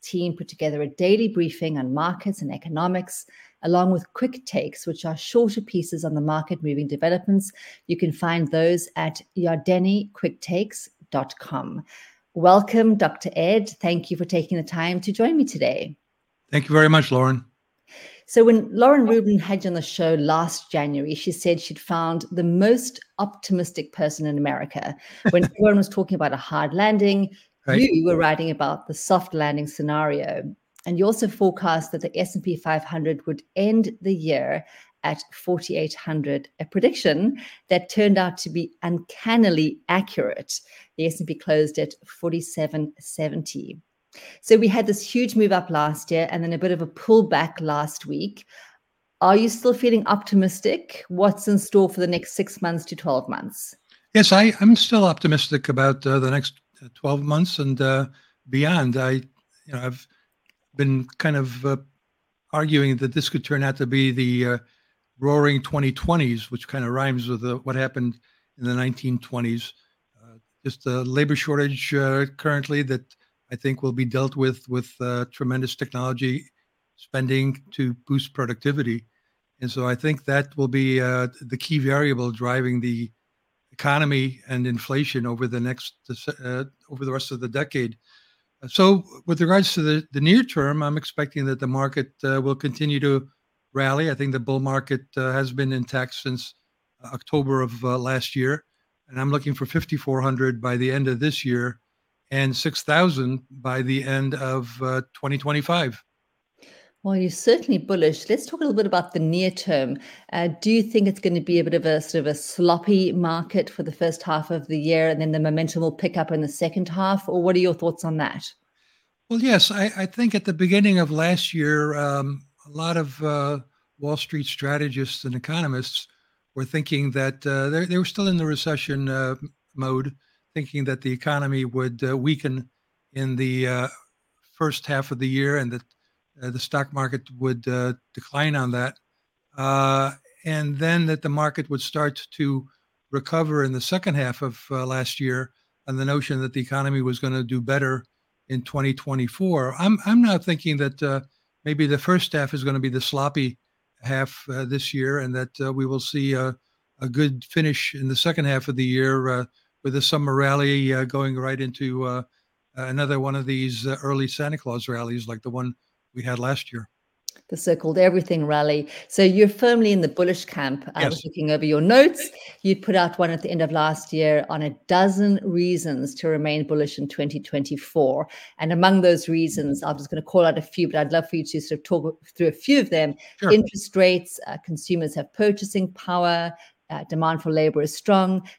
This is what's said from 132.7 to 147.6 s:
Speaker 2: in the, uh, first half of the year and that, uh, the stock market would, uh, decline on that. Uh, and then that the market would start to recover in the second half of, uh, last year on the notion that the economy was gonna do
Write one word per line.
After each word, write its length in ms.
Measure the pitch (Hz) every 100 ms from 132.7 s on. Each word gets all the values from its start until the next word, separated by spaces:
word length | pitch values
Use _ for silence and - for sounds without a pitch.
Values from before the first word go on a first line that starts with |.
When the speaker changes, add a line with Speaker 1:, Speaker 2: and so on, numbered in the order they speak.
| _ _ _ _
Speaker 2:
in 220 | 135 135 127
the, 320 | 131 127 127
uh, 200 | 123 127 - _ _ _ _ _ -
first 300 | 160 - -
half 240 | 139 139
of 80 | 123
the 80 | 131
year 300 | 135 139 143
and 140 | 123
that, 120 | 120 _ _ _ _ _ 147
uh, 80 | 127
the 100 | 123
stock 320 | - 143 139
market 300 | 143 131 123 - 127
would, 280 | 131 120 117
uh, 260 | 123 123 123 _
decline 420 | - - 143 151 143
on 160 | 127
that. 260 | 123 127 - _ _ _ _ _ 139
Uh, 540 | 135 135 135 135 135 139 _ _
and 340 | 165 156 147 139
then 280 | 160 170 160
that 160 | 156
the 80 | 156
market 400 | 143 151 143 139
would 120 | 139
start 460 | - 156 147 143 -
to 340 | - 143 135 135 _ _ _ _
recover 520 | 139 139 165 156 151
in 80 | 135
the 80 | 127
second 360 | - 185 190 143
half 260 | 131 123
of, 200 | 135 117 -
uh, 160 | 131 127
last 320 | 131 127 -
year 340 | 135 127 127 _ _ _ -
on 80 | 131
the 80 |
notion 380 | 135 143 135 135
that 100 | 131
the 80 | 131
economy 420 | 123 139 139 139
was 180 | 127 123
gonna 240 | 131 131
do 180 | 120 127